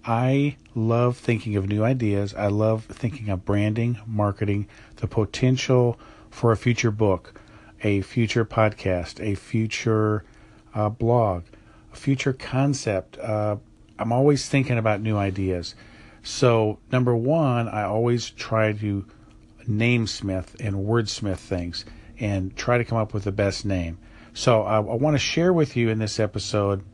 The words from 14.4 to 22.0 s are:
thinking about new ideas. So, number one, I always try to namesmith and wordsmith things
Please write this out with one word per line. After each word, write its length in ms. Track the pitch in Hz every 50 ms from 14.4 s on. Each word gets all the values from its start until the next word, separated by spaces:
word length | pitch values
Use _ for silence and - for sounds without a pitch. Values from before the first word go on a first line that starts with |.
| - -
thinking 300 | - 139 131 123 123 117
about 200 | 110 110 107 98
new 160 | 107 110 107
ideas. 600 | 104 101 98 92 101 95 95 92 87 82 - - - - - - - - - - - -
So, 560 | - - - 139 120 117 113 110 107 104 - _ -
number 240 | - 127 123 123 120
one, 520 | 117 117 131 156 165 156 135 120 120 117
I 160 | 110 104 107 104
always 480 | 92 104 110 117 120 120 120 - -
try 420 | - - - - 110 110 110 107 107
to 320 | 104 107 104 101 98 95 - - - - - - - - - - - - 117
namesmith 920 | 107 104 117 120 123 117 110 104 - - - 98 95 92 87 - - -
and 280 | - 107 98 98 98
wordsmith 500 | 104 113 120 113 101 - - 113 101 92
things 480 | 90 - - 95 90 87 87 85 - - - - -